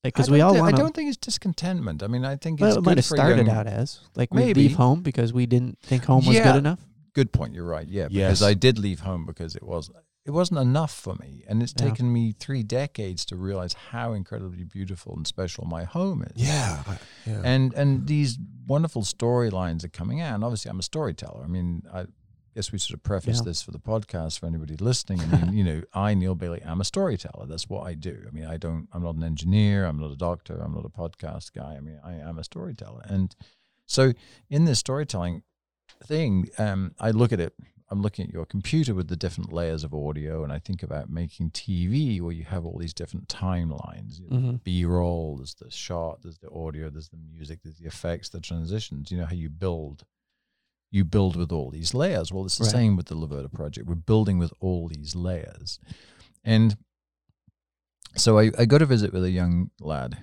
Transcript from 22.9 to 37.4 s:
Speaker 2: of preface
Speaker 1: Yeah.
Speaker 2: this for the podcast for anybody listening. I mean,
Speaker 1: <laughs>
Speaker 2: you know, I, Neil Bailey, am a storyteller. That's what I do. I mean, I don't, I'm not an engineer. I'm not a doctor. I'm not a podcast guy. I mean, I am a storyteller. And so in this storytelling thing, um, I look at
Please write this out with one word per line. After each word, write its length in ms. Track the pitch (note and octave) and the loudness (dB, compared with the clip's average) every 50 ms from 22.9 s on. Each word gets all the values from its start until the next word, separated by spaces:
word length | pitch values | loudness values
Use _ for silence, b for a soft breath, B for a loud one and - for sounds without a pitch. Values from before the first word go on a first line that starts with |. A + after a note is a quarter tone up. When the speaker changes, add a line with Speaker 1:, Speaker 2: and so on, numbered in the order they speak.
| - - | -8 -6
Speaker 2:
of 40 | _ | _
preface 360 | - G#2 F#2+ - - A2+ A#2+ | -2 -2 -2 0 0 0 0
Speaker 1:
Yeah. 60 | A#2 | -2
Speaker 2:
this 180 | F2+ E2 - - | -2 -6 -6 -8
for 80 | - - | -10 -14
the 60 | - | -12
podcast 580 | _ - A2 A2 G#2 - - F2 D#2+ D#2+ D#2 - | _ -4 -4 -4 -4 -4 -6 -6 -6 -6 -6 -6
for 80 | - | -6
anybody 300 | E2+ E2 D#2+ D#2 D2+ D#2+ | -6 -6 -6 -6 -8 -8
listening. 440 | D#2 F#2+ A#2+ B2+ B2 - - F#2+ F2+ | -2 0 0 0 0 -2 -2 -2 -2
I 60 | E2 | 0
mean, 260 | D#2+ D#2+ E2+ E2+ F2 G2 | 2 2 4 4 2 2
Speaker 1:
<laughs> 40 | |
Speaker 2:
you 80 | G#2+ G2 | 2 2
know, 180 | F2+ D#2 D#2+ - - _ | 2 0 -2 -8 -6 _
I, 200 | F#2 G2 G#2 G#2 | -2 0 2 2
Neil 200 | F#2+ F2+ F#2 F#2 | 2 2 0 -2
Bailey, 240 | E2 F#2 F2 E2+ E2 - | -4 -4 -8 -8 -8 -8
am 180 | D#2+ D#2+ F2+ | -6 -4 -4
a 40 | F#2+ | -4
storyteller. 640 | - - G3 G3 F3+ A#2 F2+ - D#2+ - - G#1+ | -2 -2 -2 0 0 -2 -4 -6 -12 -14 -14 -12
That's 220 | C2 D#2+ E2 - - | -12 -10 -10 -8 -8
what 180 | G2+ - - | -8 -8 -8
I 80 | F#2 E2+ | -8 -10
do. 300 | D2+ D2+ F#2 D2 - - - | -8 -10 -10 -10 -10 -14 -14
I 20 | |
mean, 140 | - D2+ D#2+ | -12 -12 -10
I 120 | D#2 E2 D#2+ | -8 -8 -6
don't, 300 | - E2 E2 D#2+ - - - | -6 -6 -6 -6 -8 -8 -8
I'm 100 | F2+ F2 | -6 -6
not 120 | E2+ D#2+ | -4 -4
an 80 | D#2+ E2 | -4 -4
engineer. 640 | E2 D#2 D2+ D2+ F2+ F#2+ G#2+ G#2+ G#2 G2+ G2 F#2+ | -4 -4 -2 2 4 6 6 6 6 4 2 2
I'm 120 | F2 D#2 D2 | 0 -2 -4
not 140 | D#2 D2+ C#2+ | -6 -8 -8
a 40 | |
doctor. 440 | C#2 F2 E2+ F2 E2 _ - E2 E2 | -4 -4 -4 -4 -4 _ -12 -10 -8
I'm 140 | D#2+ D2+ D2+ | -8 -6 -8
not 100 | D2+ D2+ | -8 -10
a 40 | - | -10
podcast 640 | - - E2+ E2 - _ - D#2 D#2 - - - _ | -10 -8 -10 -10 -10 _ -12 -12 -12 -12 -14 -14 _
guy. 200 | - C#2 C#2+ D#2 | -14 -14 -14 -14
I 40 | C#2 | -14
mean, 180 | C#2+ D2+ D#2+ D2 C#2+ | -14 -16 -18 -18 -16
I 100 | E2+ F2 | -14 -14
am 240 | D#2+ D2 E2 E2+ D#2+ | -12 -12 -12 -10 -10
a 60 | E2 | -12
storyteller. 580 | - - E3+ F3 F3+ B2 - - - - - - | -12 -12 -12 -12 -12 -12 -14 -16 -18 -18 -18 -10
And 280 | G2 G2 F#2+ F#2+ F#2 - b b b b b b b b b b | -4 0 0 0 0 -4 b b b b b b b b b b
so 260 | _ - - C3 C3 A#2+ b b b b b b b | _ 2 4 4 4 4 b b b b b b b
in 140 | C#3+ D3 E3+ | 2 2 4
this 120 | E3 C3 - | 4 4 2
storytelling 640 | - - C3 C#3+ D3+ C#3+ - F#2+ F2 F2 E2+ - - _ _ _ _ _ _ _ _ _ - _ - | 0 -2 -4 -4 -4 -4 -4 -4 -4 -4 -4 -6 -10 _ _ _ _ _ _ _ _ _ -20 _ -10
thing, 440 | - D3+ D#3 E3 B2+ G2 F#2 F2 - - - | -4 -2 0 2 2 2 2 2 0 -2 -2
um, 360 | A2 G#2 G2 F#2+ F#2+ F2 - _ | -2 0 0 -2 -4 -4 -6 _
I 100 | - A2+ A2 | -2 0 2
look 200 | A2 A#2+ A2+ A#2 | 4 4 2 2
at 80 | F#2 | 0